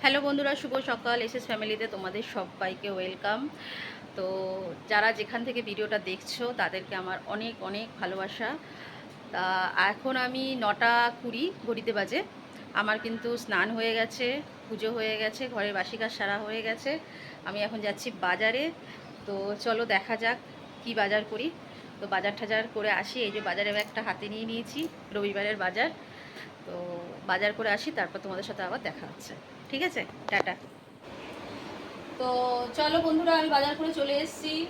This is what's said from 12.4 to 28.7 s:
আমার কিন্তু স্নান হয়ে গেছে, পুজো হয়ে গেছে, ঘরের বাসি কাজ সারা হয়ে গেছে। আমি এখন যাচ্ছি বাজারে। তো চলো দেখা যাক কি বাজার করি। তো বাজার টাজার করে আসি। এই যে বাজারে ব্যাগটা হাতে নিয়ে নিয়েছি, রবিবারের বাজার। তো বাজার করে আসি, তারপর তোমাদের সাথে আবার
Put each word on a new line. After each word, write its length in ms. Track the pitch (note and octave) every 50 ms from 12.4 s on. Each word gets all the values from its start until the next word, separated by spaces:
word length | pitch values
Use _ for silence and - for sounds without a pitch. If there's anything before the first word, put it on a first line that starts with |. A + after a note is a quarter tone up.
| - - - - - - - -
আমার 160 | G#3 G#3 G#3+ G#3+ G#3+
কিন্তু 240 | A3+ A3+ A3 - A#3 A#3+ A#3 -
স্নান 240 | - G#3 F3+ F#3 G#3+ A#3
হয়ে 160 | A3+ A3+ A3+ A3 A3+
গেছে, 280 | A3+ A3+ A3+ - B3+ A#3+ C4 C#4+ D4+ - - - -
পুজো 220 | - A3 F#3+ G#3+ A3 A#3
হয়ে 180 | A#3 A3 A3 A3 G#3+
গেছে, 220 | A3 G#3+ A3 - C4+ B3 B3
ঘরের 200 | A3 G3+ G#3 G3+
বাসি 180 | F#3+ F#3 - - A3
কাজ 100 | A3 A3 A3 -
সারা 180 | G#3 G3 G3+ G#3 A3
হয়ে 160 | G#3 A3 A3+ A3
গেছে। 240 | A3+ A3 A3+ - C4+ D4+ D#4+ - - - - - - - - -
আমি 120 | F3+ F#3+ G#3 G#3
এখন 120 | G3+ A3+ A3+ G#3
যাচ্ছি 220 | G#3 G3+ G3+ - B3 G#3 F#3+ F#3
বাজারে। 380 | F3+ F3+ F#3 A3 A3 A3+ C4 D4 E4 E4 - - - - - - - - - -
তো 80 | - G3+ G3 G3 G3+ G#3 G#3 -
চলো 180 | A#3+ A3+ A3 A#3 A3+ G#3+
দেখা 200 | F#3+ G3 - A#3 G#3+ A3+
যাক 140 | A3+ B3 A#3+ - - - - - - - - -
কি 80 | A#3 A3+ A3
বাজার 220 | G3+ G3 G#3 G#3+ G#3+ -
করি। 160 | A3 G#3 B3+ E4 - - - - - - - - - -
তো 60 | G#3 G3 F#3+
বাজার 200 | F#3 F#3 G3+ G3+ -
টাজার 260 | A#3 G#3 A3 A3 A3 A3+ -
করে 140 | A3 G#3 G#3+ G3 F3+
আসি। 160 | G3+ - - B3+ A#3
এই 60 | G3+ G3+
যে 60 | G#3 G3+ F#3+
বাজারে 220 | F3 G3 G3+ G#3 G3+
ব্যাগটা 240 | G#3 G#3+ G#3+ - A3 A3
হাতে 180 | G#3+ F#3 - G#3 G#3 G#3+
নিয়ে 120 | A3 A3+ A3+
নিয়েছি, 280 | A3+ A3+ A3+ - - C#4 D#4+ D#4+ - - - - -
রবিবারের 420 | G#3 G3+ G3+ G3 G3+ G3+ G#3 G#3+ G3 F#3
বাজার। 260 | F#3 F3+ G#3 B3+ E4 D#4+ - - - - - - - - - - - - - -
তো 100 | F3+ F3+ F3 F3 F3 F3 F3 F3 F3 - F3 F#3 F#3+
বাজার 220 | F#3 F#3 G3+ G#3 G#3
করে 120 | G#3+ A3+ A3 G3+
আসি, 120 | G#3 - D#4 - -
তারপর 200 | F#3 F3 - F#3+ -
তোমাদের 200 | G3 F#3+ F#3 F#3+ -
সাথে 120 | - - F#3+
আবার 140 | F3+